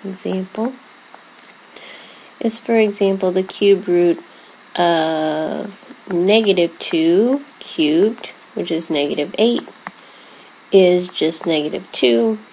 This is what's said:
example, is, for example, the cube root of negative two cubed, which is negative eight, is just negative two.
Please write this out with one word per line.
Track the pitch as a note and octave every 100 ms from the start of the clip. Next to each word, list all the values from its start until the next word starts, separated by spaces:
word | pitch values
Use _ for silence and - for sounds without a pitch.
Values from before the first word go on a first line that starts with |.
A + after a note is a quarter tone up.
example, | G3 F#3 F#3 F#3 F#3 - A#3 C4 - - - - - - - - - - - - - - - -
is, | A3+ A3
for | - A3+
example, | G#3+ G3+ G3 G3 F#3
the | F#3
cube | F#3 - G3+ F#3+ F#3+
root | F3 F3 D#3+ - - - - - -
of | F3 E3 D#3+ D#3+ D#3 D#3 D#3 D3 G3+ - - - -
negative | F3+ F#3 A3 G#3+ F#3 E3+ -
two | - E3 D#3+ F3 A#3 C#4 C#4 -
cubed, | - - D3+ D#3+ G#3 A#3 - - - -
which | F3
is | E3 F3
negative | D3+ C#3+ - D3 -
eight, | A#3 A#3+ - - - - - - - - - - -
is | G3 F3+ F3+ F3+
just | - D#3+ D#3+ F3
negative | D#3 D3+ - -
two. | - B3+ A#3 A3+ G#3+ -